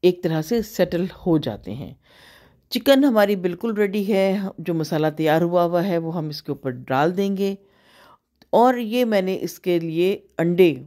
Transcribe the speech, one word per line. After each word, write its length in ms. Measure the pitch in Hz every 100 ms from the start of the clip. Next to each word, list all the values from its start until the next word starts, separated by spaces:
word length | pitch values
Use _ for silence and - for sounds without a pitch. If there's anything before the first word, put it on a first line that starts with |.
एक 200 | 180 180
तरह 180 | 170 160
से 200 | 156 240
सेटल 440 | 214 - 180 175 180 - 185
हो 120 | 160
जाते 320 | 135 104 -
हैं। 240 | 117 - 127 _ _ - - _ _ _
चिकन 320 | 247 240 269 285
हमारी 300 | 220 202 202
बिल्कुल 380 | 180 175 233 214
रेडी 280 | 202 202
है, 480 | 196 196 190 196 190 -
जो 140 | 170
मसाला 360 | 165 156 160 156
तैयार 320 | 151 156 160
हुआ 220 | 170 175
हुआ 180 | 170 175
है 160 | 190 170
वो 140 | 165
हम 180 | 170 156
इसके 220 | 147 -
ऊपर 200 | 139 135 123 127
डाल 220 | 131 160
देंगे। 460 | 180 196 190 196 196 _ _ _ _ - _ _ _ _
और 260 | 196 240 247
ये 260 | 220 240 240
मैंने 280 | 208 185 190
इसके 440 | 175 - 185 175
लिए 340 | 165 160 180 202 _ -
अंडे 320 | 170 175 180 131